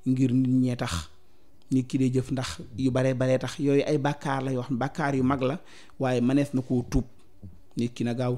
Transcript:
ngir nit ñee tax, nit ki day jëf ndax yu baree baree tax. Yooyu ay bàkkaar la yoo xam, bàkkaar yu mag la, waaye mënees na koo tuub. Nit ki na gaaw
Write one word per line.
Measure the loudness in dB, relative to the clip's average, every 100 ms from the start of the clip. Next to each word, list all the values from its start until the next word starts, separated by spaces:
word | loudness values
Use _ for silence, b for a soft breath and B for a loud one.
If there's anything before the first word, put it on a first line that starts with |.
| 0
ngir | 2 4
nit | 4 4
ñee | 4 4 0
tax, | -2 -4 -6 -14 -20 -20 -20 -20 -2
nit | 0 2
ki | 2
day | 2
jëf | 2 0
ndax | -2 -4 -8 -10 -2
yu | 0
baree | 2 2
baree | 2 2 2
tax. | 0 -2
Yooyu | 2 4 4
ay | 2
bàkkaar | 0 -2 -2 -2
la | -2
yoo | -2
xam, | -2 -2
bàkkaar | -2 -2 0 2
yu |
mag | 2 2
la, | 0 -2 B B B -4
waaye | 0 2
mënees | 4 2 2
na | 0
koo | 0 0 2
tuub. | 0 0 -6 -20 -18 -16 -16 -10 -4
Nit | -4
ki | -2
na | -4
gaaw | -2 -2